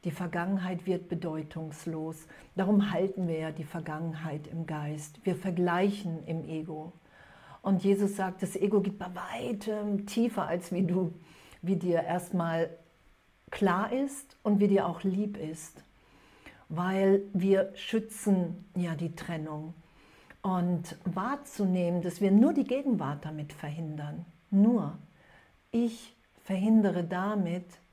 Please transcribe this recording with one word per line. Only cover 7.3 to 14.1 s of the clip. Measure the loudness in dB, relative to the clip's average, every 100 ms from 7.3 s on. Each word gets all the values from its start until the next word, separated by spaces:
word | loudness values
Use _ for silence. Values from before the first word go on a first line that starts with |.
| -20 -20 -8
Und | 0 2
Jesus | 4 4 2 0
sagt, | -4 -4
das | -6
Ego | 0 2 4
geht | 2 -4
bei | -10
weitem | -10 -10 -6 -4 -4 -4 -4 0 -2 -2
tiefer, | 0 2 0 -2
als | -2 -2
wie | -2
du, | 0 2 -2 -4 -20 -20 -20 -10
wie | -2 0
dir | 2 2
erstmal | 2 -2 -2 -2 0 0 -2 -4 -20 _ _ _ _ _ -14
klar | 0 2 2 0
ist | 0 -2